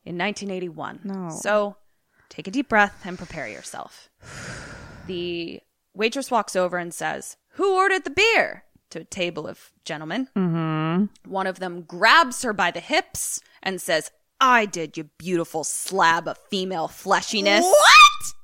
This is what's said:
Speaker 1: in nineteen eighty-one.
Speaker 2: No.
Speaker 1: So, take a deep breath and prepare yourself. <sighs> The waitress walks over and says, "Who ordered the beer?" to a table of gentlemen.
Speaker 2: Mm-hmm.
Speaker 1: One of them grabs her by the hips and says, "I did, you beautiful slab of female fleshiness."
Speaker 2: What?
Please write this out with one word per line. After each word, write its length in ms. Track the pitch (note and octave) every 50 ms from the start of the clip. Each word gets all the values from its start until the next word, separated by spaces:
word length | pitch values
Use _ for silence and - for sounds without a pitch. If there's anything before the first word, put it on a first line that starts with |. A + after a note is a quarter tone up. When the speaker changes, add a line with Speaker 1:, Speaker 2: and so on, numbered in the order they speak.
| _
Speaker 1:
in 100 | F3+ F3
nineteen 320 | F3 F3+ G#3 G#3 - G3+ G3+
eighty-one. 500 | F#3+ F3+ F3+ F3 D#3 D#3+ C#3+ - - - -
Speaker 2:
No. 260 | G3 G3 F#3+ F#3 E3+
Speaker 1:
So, 460 | D#3 - - - G#3 G#3+ G#3 G3+ G3+ - _ _ _ _ _ _ _ _ _ -
take 180 | - - D#3
a 40 | G3
deep 180 | F#3+ C4 C#4+ -
breath 320 | - G#3+ G#3 G3+ - - -
and 120 | F#3+ F3+
prepare 300 | F3 F3+ - - D#3+ C3+
yourself. 600 | A2 G#2 - - - - - - - - - - _ _ _
<sighs> 520 | - - - - - - - - - - - - - - - - -
The 540 | F3+ F#3 F3 F3 F3 E3+ E3+ E3+ E3 - - - _ _ _ _ _ -
waitress 360 | F#3 G#3+ A#3 A3+ C#4 C4 -
walks 240 | B3+ A3+ G3+ - -
over 240 | F#3+ F3+ F3+ F3+
and 160 | F3 E3+ E3+ E3
says, 440 | - D#3 D#3 D3 C#3 - - - _ _ _
"Who 220 | _ - F4+ G4+ F#4+
ordered 280 | F#4 F#4+ G4 F#4+ F#4 C#4+
the 60 | D#4
beer?" 560 | C#4 - G#4 A4+ A4+ F4 - - - - - _ _ _ _ _
to 100 | - E3
a 40 | E3
table 420 | - - - F3 F3 E3 D#3 D#3
of 240 | - - - - - _ _ -
gentlemen. 420 | - E3 D3 D#3 D#3 F3 A#3 C4 - -
Speaker 2:
Mm-hmm. 960 | G3+ F#3 F3 E3 E3+ D#3+ D#3+ D#3 D#3 D#3 D#3+ E3 F3+ G#3 G3+ - _ - F3+
Speaker 1:
One 160 | F#3 F#3+ F#3+
of 120 | F#3+ F3+ F3+
them 220 | F#3 F3+ F3 F3 E3+
grabs 580 | D#3 F3+ F3 F#3+ A3+ C4 E4 E4+ B3+ B3 - -
her 80 | B3
by 200 | G#3+ F#3+ F#3+ F3
the 100 | E3+ F3
hips 580 | - - C#4 E4 - - - - - - - - - _ _ _ -
and 180 | - F#3+ F3
says, 300 | - - E3+ D#3 D3+ - - _ _ _ _ -
"I 240 | C4 C4 B3 A#3 G#3+
did, 320 | G#3 D#3 F3 D#3+ D3+ -
you 80 | D#3+ D#3+ D3+ _
beautiful 460 | - D#3 F3 F3+ E3+ E3 - - D#3+ C#3+
slab 640 | - - - - - F3+ F#3+ F3 E3 E3 E3+ E3
of 100 | - - - _ _
female 400 | - F#3+ F3+ F#3+ F#3 E3 D#3+ C#3
fleshiness." 720 | - - - F#3 G3 E3+ F3+ - - G#3+ F#3+ G3+ G3+ G#3+ -
Speaker 2:
What? 680 | F#4 G4 D5+ C#5+ G5+ C6+ C6+ C6+ C6+ C6+ C6+ - - - -